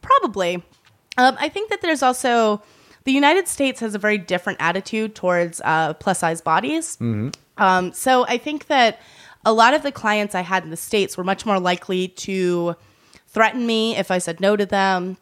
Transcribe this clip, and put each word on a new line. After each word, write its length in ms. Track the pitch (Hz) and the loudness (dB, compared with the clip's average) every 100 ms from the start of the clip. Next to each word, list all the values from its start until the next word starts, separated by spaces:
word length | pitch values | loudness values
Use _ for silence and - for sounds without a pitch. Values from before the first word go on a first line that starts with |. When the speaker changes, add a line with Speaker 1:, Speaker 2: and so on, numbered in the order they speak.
Speaker 1:
Probably. 600 | - 539 359 196 180 175 - _ _ _ _ - | 4 2 2 -2 -2 -2 -8 _ _ _ _ 2
Um, 180 | 254 254 | 4 4
I 100 | 294 | -4
think 200 | 392 427 | -4 -6
that 120 | 392 | -4
there's 200 | 349 302 | -2 0
also, 580 | 262 254 262 240 220 208 - _ _ _ | 0 0 0 2 2 0 -6 _ _ _
the 80 | - | 0
United 360 | 269 285 359 359 | 2 4 4 0
States 320 | - 277 254 | -2 -2 -2
has 140 | 226 208 | -6 -4
a 40 | |
very 180 | 208 214 | -2 -2
different 400 | 170 175 202 185 | -2 -4 -4 -4
attitude 540 | 165 180 190 226 220 214 | -2 -2 -4 -4 -4 -4
towards, 460 | 180 175 175 165 | 0 0 0 -4
uh, 300 | - 160 160 156 | -2 0 0 -2
plus 240 | - 180 | -4 0
size 220 | 170 165 | -2 -2
bodies. 540 | 165 160 247 320 320 - | 0 0 0 -4 -6 -6
Speaker 2:
Mm-hmm. 320 | 117 107 120 - _ - | -4 -2 -4 -8 _ 0
Speaker 1:
Um, 360 | 196 185 180 | 2 2 0
so 320 | - 262 254 247 | -4 2 2 2
I 100 | 240 | -2
think 300 | 294 302 - | -4 -10 -2
that 320 | 285 233 208 - - - - - | 2 2 0 -18 -20 -20 -4 0
a 80 | |
lot 200 | 220 226 | 6 6
of 100 | 294 | 4
the 80 | 285 | 0
clients 440 | - 220 214 208 185 | -4 -2 0 -2 -4
I 60 | |
had 220 | 175 190 | -2 -4
in 60 | 160 | -4
the 80 | 160 | -12
States 400 | - 220 190 - | -2 0 0 -2
were 60 | |
much 220 | 180 196 226 | -4 -4 0
more 140 | 196 | 0
likely 480 | 180 180 - 185 185 | 0 -2 -2 -4 -4
to 680 | - - 190 180 175 170 170 _ _ _ - _ | -8 -6 -2 0 0 -2 -6 _ _ _ -20 _
threaten 380 | - 220 254 233 | 0 2 2 -2
me 300 | 226 226 226 | 0 0 -2
if 140 | 185 | -2
I 60 | 185 | -2
said 200 | 175 165 | -2 -2
no 160 | 196 208 | 0 2
to 100 | 202 | 0
them. 520 | 196 190 185 180 190 | 0 2 0 -4 -10